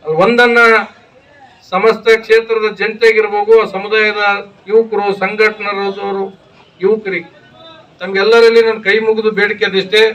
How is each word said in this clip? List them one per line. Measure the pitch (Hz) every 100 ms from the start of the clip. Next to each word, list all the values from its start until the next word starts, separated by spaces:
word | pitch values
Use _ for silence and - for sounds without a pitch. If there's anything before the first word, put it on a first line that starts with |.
| 151
ಅಲ್ಲಿ | 156
ಒಂದನ್ನ | 190 240 240 233 233 220 208 - _ _ _ _ - _ _
ಸಮಸ್ತ | 185 220 220 233 220
ಕ್ಷೇತ್ರದ | 220 226 226 220 214 180
ಜನತೆಗಿರ್ಬೋದು, | 196 220 226 220 208 208 208 226
ಆ | 214 190
ಸಮುದಾಯದ | 208 214 214 208 208 202 - _ 185
ಯುವಕರು, | 220 226 208 202 190
ಸಂಘಟನೆರವರು, | 190 214 214 214 208 202 196 196 196 196 190 - _ _ _ _
ಯುವಕರಿಗೆ | 185 220 208 180 170 _ _ _ - - _ _
ತಮ್ಗೆಲ್ಲರಲ್ಲಿ | 185 190 208 233 226 226 226
ನಾನು | 220 190
ಕೈ | 220 220
ಮುಗಿದು | 220 214 196
ಬೇಡಿಕೆ | 208 208 208
ಅದಿಷ್ಟೇ | 190 190 214 220